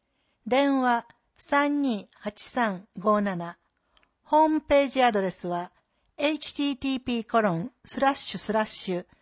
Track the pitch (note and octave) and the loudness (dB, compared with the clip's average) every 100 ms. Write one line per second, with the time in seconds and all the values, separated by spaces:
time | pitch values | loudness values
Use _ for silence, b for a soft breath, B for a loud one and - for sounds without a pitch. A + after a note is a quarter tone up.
0 | _ _ _ _ - B3+ C#4 C4+ B3+ A#3 | _ _ _ _ 0 2 4 2 2 0
1 | - _ _ - - C#4+ C#4+ C#4+ C#4 G#3+ | -2 _ _ -20 -2 2 2 2 0 -2
2 | F#3 _ G#3 - - - A#3 F#3 - - | -6 _ -10 -8 -6 -2 -2 -2 -10 -4
3 | F#3+ G#3 G3+ F3+ E3+ F3 _ _ _ _ | 0 2 0 -4 -8 -12 _ _ _ _
4 | _ _ _ D4+ D#4 D#4 - C#4+ C#4 C4 | _ _ _ 4 4 2 2 2 2 2
5 | B3 G#3 F#3+ - F3+ F3 F3 - _ _ | 2 2 -2 -4 -6 -6 -6 -12 _ _
6 | _ - C#4+ D4+ - - C#4+ C4+ C#4 C4 | _ -4 -2 -2 -6 -4 -4 -2 -4 -4
7 | B3+ A#3+ A3 A#3 G#3 E3 A3 - - - | -4 -6 0 0 2 -2 -6 -12 -12 0
8 | C4+ C#4 - F#3+ - G#3+ G#3+ - - F3+ | 0 0 -4 -4 -2 -2 -2 -6 -6 -6
9 | - _ | -8 _